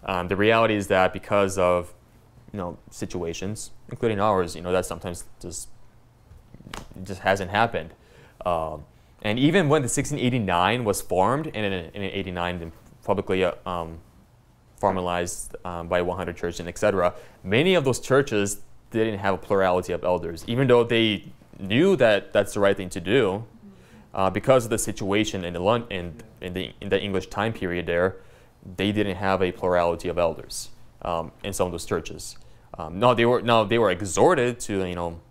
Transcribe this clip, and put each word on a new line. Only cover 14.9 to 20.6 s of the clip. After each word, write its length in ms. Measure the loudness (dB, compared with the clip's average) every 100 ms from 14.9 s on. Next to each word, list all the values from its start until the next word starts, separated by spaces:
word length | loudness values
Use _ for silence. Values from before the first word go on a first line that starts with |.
| 0 -2 -2 -2 -6 -12 -12
um, 220 | -10 -10 -2
by 160 | 0
one 140 | 0 -2
hundred 200 | -6 -4
Church 220 | -6 -6
and 100 | -10
et 80 | 0
cetera, 380 | 0 2 0 -2 -20 -14
many 300 | 0 2 4
of 100 | 4
those 160 | 2 -2
churches 600 | 2 2 4 0 0 -4 -12 -20 -6
didn't 300 | 0 0 0
have 140 | -2
a 40 | -2
plurality 540 | 0 2 4 2 0
of 120 | -2
elders, 400 | 0 0 -2 -8 -4
even 180 | 0